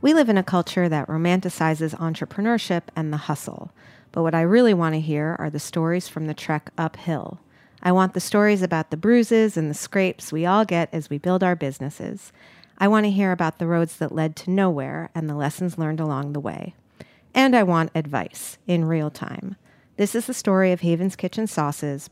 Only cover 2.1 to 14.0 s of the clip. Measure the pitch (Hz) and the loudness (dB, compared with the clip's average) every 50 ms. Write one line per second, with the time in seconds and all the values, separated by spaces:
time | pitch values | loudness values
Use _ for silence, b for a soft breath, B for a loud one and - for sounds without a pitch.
2.1 | 160 - - - - - 202 226 240 226 - - 185 170 - - - - 156 156 | -4 -4 -8 -10 -6 -4 -2 0 0 0 0 -2 -2 -2 -4 -6 -8 -6 -4 -4
3.1 | 151 151 - - 156 147 - - - - - - _ B B B B B B B | -4 -6 -4 -4 -6 -6 -6 -12 -12 -12 -16 -18 _ B B B B B B B
4.1 | - - 165 165 160 165 165 170 196 240 247 233 208 175 170 160 156 156 156 156 | -4 -2 0 2 2 4 4 4 6 6 6 6 4 4 2 0 0 -2 -2 -2
5.1 | 156 147 151 156 170 - - 156 147 151 - - - 175 160 165 170 180 175 - | -2 -2 0 -2 -4 -4 -6 -6 -6 -6 -8 -6 -4 -2 0 0 0 -2 -4 -6
6.1 | - 156 156 156 151 - - - 160 147 - - _ - 165 160 - - - 170 | -8 -6 -6 -6 -6 -8 -4 -4 -4 -4 -4 -8 _ -4 -4 -4 -4 -6 -6 -4
7.1 | 165 139 92 - - 180 _ b b b b b b b b 180 180 185 190 185 | -4 -4 -4 -8 -14 -16 _ b b b b b b b b 2 4 4 4 2
8.1 | - 185 - - - 208 208 214 208 196 185 180 175 160 160 _ - 156 165 208 | 0 -4 -6 0 2 4 4 4 4 2 2 0 0 -2 -2 _ -6 -2 2 4
9.1 | 233 240 233 - 240 226 220 220 208 170 156 151 151 - - - - 196 190 185 | 6 6 4 4 4 4 4 4 2 0 -2 -2 -4 -6 -10 -4 0 0 0 0
10.1 | - - - - - 156 165 175 185 208 220 196 180 170 165 - - 165 147 - | 0 -4 -10 -8 -4 -2 0 2 4 4 2 2 2 0 0 -2 -4 -8 -6 -6
11.1 | 151 147 - 175 180 185 185 180 180 165 156 139 135 - 135 139 151 - - - | -8 -4 -2 0 0 2 2 2 0 0 -2 -6 -6 -6 -8 -10 -10 -10 -10 -10
12.1 | - 196 - - b b b b b b b b b b 190 202 214 214 208 208 | -10 -12 -14 -20 b b b b b b b b b b 2 4 4 4 4 2
13.1 | 196 196 202 190 185 175 175 160 160 _ 175 165 170 170 165 160 - - | 2 2 2 2 2 2 0 -2 -2 _ -2 0 2 2 0 0 -2 -6